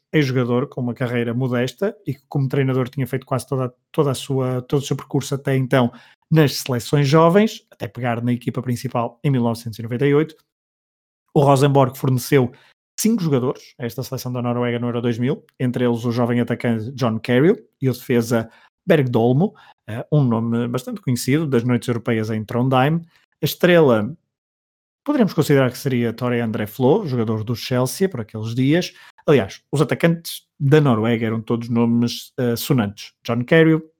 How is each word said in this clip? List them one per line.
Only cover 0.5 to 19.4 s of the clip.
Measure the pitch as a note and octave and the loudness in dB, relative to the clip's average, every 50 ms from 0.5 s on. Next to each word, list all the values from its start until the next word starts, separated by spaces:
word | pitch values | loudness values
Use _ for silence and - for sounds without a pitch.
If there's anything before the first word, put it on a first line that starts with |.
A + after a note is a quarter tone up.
| B2 B2 C3 C#3 | 0 0 -2 -4
com | - C#3+ | -6 -6
uma | B2 A#2+ A2+ | -6 -6 -4
carreira | - C3 A#2 B2 A#2+ A#2 A#2+ A#2 | -4 -4 -2 -2 -2 -2 -2 -2
modesta | B2 C3+ B2 B2 A#2+ B2 B2+ - - G3 G#3 A#3 - - - | -2 -2 -2 -2 -2 -2 -2 -4 -4 -4 -4 -4 -6 -8 -8
e | C3 | -8
que | - _ - | -8 _ -6
como | - D3 C3+ C3 | -4 -2 -2 0
treinador | C#3+ C#3 C3+ C3 B2+ C3 B2+ B2+ | 0 0 0 0 0 -2 -2 -4
tinha | - C#3 C3 | -4 -6 -6
feito | - - B2+ - | -4 -4 -6 -6
quase | - C#3 A#2+ - | -4 -6 -4 -4
toda, | - C#3+ C3 B2+ B2 - _ _ _ | -4 -4 -4 -4 -4 -8 _ _ _
toda | - - D3 C#3+ | -2 0 0 0
a | B2+ | 0
sua, | - - - C#3 C3 C3 B2+ B2+ B2+ | -4 -4 -4 -2 -2 -2 -2 -2 -4
todo | B2+ - - C#3+ | -4 -2 -2 -2
o | C3+ | -2
seu | - C#3+ | -2 -6
percurso | C3+ - - - C#3 C3 - C#3+ | -6 -6 -4 -4 -4 -2 -4 -6
até | C3+ - C#3 C3+ C3 | -6 -2 0 0 0
então | C3 A#2+ D3 C3+ B2 A#2+ - - - - _ _ _ - | 0 2 2 2 2 2 -2 -6 -20 -20 _ _ _ 0
nas | D#3+ D#3+ D3+ C#3 - | 4 4 4 4 2
seleções | - - - B2+ A#2 - - - C#3+ C#3+ | -2 -6 -4 -4 -4 -4 -2 0 0 2
jovens, | C3+ D3+ D#3+ E3 E3+ E3+ G3+ G#3+ A3 A3 - _ - | 4 4 6 6 6 6 4 2 2 -2 -6 _ -14
até | - - A2 A2 | -12 -10 -10 -10
pegar | - A#2+ B2 B2 A#2 A#2 A#2+ | -8 -6 -4 -4 -4 -2 -2
na | B2 | -2
equipa | B2 A#2+ - - - C3 | -2 -2 -4 -6 -6 -6
principal | A#2+ B2+ A#2+ A2+ - B2 - B2 A#2 B2 - _ | -4 -4 -4 -4 -4 -4 -4 -4 -4 -4 -6 _
em | - D3 | -2 0
mil | C3+ B2 A#2+ | 0 2 0
novecentos | A#2 A2+ A2+ - A#2 G#2+ - | 0 -2 -4 -8 -12 -12 -10
e | A2+ | -10
noventa | A2 B2 A#2+ C#3+ C#3+ | -6 -4 0 2 2
e | C#3+ | 2
oito. | D3 D#3+ D#3 - _ _ _ _ _ _ _ _ _ _ _ _ _ _ _ _ _ _ _ - | 2 2 0 -4 _ _ _ _ _ _ _ _ _ _ _ _ _ _ _ _ _ _ _ 2
O | D#3 | 4
Rosenborg | C#3 C#3 C#3 B2+ C#3+ C#3+ C3+ C#3 C3+ B2 C3 - | 4 6 6 4 4 4 4 4 4 2 0 -2
forneceu | - C3+ C3 B2 - - D3 C3+ B2+ B2 - - _ _ _ _ _ _ _ - | -2 -2 -2 -2 0 2 2 2 2 2 -4 -10 _ _ _ _ _ _ _ -4
cinco | - G#3+ A3+ A3+ F3 | -2 0 0 0 0
jogadores | D#3+ C3+ B2+ A#2+ C3 - - - - _ - | 0 0 0 0 -2 -4 -6 -12 -20 _ -10
a | B2+ | -10
esta | A#2 - - B2 | -8 -8 -8 -10
seleção | - C3+ A#2+ - B2+ | -8 -8 -8 -8 -6
da | B2 B2 | -6 -4
Noruega | A#2+ B2 A#2+ A#2+ B2 A#2+ A#2+ A#2+ | -4 -2 -2 -2 -2 -2 -2 -2
no | A#2+ A#2+ | -4 -4
Euro | A#2 A#2+ | -4 -2
dois | A2+ A#2+ A#2 A2 | -2 -2 -2 -2
mil, | A#2+ C3 E3+ A#3 - _ _ - | -2 -2 -4 -4 -8 _ _ -6
entre | C3 B2 A#2+ B2+ B2 | -4 -4 -2 0 0
eles | A#2+ A#2+ A#2 A#2 | 0 0 0 -2
o | B2 | -2
jovem | A2+ B2 A#2+ A#2 A#2+ A#2+ | -2 0 0 0 0 0
atacante | A#2 - A#2+ A2+ - B2 A2+ A2+ G#2+ A#2 | 0 -2 -2 -4 -2 -2 -4 -4 -4 -8
John | C#3+ B2 C3+ A2+ A2 A2 | -6 -4 -2 -2 -2 -2
Carroll | - - B2 B2 C#3+ F3 A#3 - - _ _ - | -2 0 2 4 4 4 2 0 -4 _ _ -4
e | C3+ C3 | -2 -2
o | B2 | -2
defesa | - - - B2 A#2+ A2+ G#2+ B2 A#2 A2+ - _ _ _ _ _ _ - - | -4 -2 0 0 0 0 2 0 -2 -2 -4 _ _ _ _ _ _ 0 2
Bergdolmo, | E3+ D3+ C3+ B2 A#2+ A#2 A2+ A#2+ B2+ C#3 | 2 4 2 2 2 2 2 2 2 2